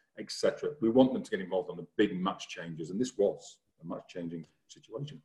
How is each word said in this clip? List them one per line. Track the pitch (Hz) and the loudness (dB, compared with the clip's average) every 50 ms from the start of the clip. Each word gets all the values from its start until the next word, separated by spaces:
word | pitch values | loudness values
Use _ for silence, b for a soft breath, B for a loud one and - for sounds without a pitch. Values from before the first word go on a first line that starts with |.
| b b _ 110 | b b _ -14
et | 104 - | -12 -10
cetera. | - - - 95 - - 98 87 - - | -2 0 2 2 2 0 -2 -4 -2 0
We | 110 113 | 2 6
want | 113 127 131 127 120 | 8 8 8 8 6
them | 104 | 0
to | - - | -2 -2
get | 107 95 | -4 -4
involved | 95 87 95 92 90 - | -2 -2 -2 -2 -2 -2
on | 87 87 | -6 -10
the | 82 - _ | -10 -2 _
big | - 104 101 92 90 | 2 2 2 2 0
match | 92 98 92 - - - | -2 -2 -2 -4 -8 -12
changes, | - 90 82 85 80 78 82 82 | -12 -10 -10 -10 -8 -8 -8 -6
and | 92 107 | -4 -2
this | 127 127 - | -4 -2 0
was | 101 98 92 78 - - - - _ _ _ _ _ | 2 2 2 2 -2 -10 -20 -20 _ _ _ _ _
a | 80 | -12
match-changing | 85 - - - - - 92 85 82 85 82 80 - _ _ _ - | -10 -10 -10 -12 -12 -10 -8 -8 -6 -8 -8 -10 -14 _ _ _ -20
situation. | - - - - 107 131 143 - 135 - | -20 -20 -16 -12 -10 -10 -10 -10 -12 -16